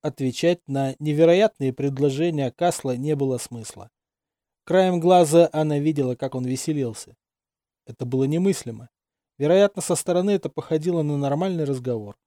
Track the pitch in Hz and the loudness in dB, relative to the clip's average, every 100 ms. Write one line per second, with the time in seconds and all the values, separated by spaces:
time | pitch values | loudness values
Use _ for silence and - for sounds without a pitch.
0 | 151 - 131 120 165 175 - 139 135 131 | -8 -4 -4 0 0 0 -4 -4 -4 -4
1 | 151 147 160 180 214 _ 135 131 139 131 | -4 4 6 6 4 _ -4 -2 -4 0
2 | 147 135 170 156 131 - 175 165 135 123 | -2 0 -2 -2 -4 -2 -2 -2 -4 -4
3 | 143 147 135 127 - 117 110 - 101 _ | -2 -2 -2 -4 -8 -14 -14 -18 -20 _
4 | _ _ _ _ _ _ - 180 185 175 | _ _ _ _ _ _ 0 2 2 2
5 | 170 180 165 165 170 156 156 147 151 147 | 4 6 6 6 6 2 0 0 0 0
6 | 131 123 135 131 127 131 - 151 123 110 | -2 -2 -6 -6 -4 -4 -4 -4 -4 -8
7 | - _ _ _ _ _ _ _ - - | -18 _ _ _ _ _ _ _ -20 -10
8 | 120 131 135 160 190 185 - 113 120 _ | -6 -2 0 2 0 -2 -6 -14 -18 _
9 | _ _ _ _ 147 185 202 196 - 170 | _ _ _ _ 2 4 4 0 -4 -4
10 | - 175 190 202 160 - - 160 160 170 | 0 -2 0 -2 -2 -10 -4 -2 0 -2
11 | 151 147 139 143 190 175 143 131 123 117 | -2 -2 -2 -2 -2 -2 -4 -4 -4 -6
12 | 104 101 | -8 -18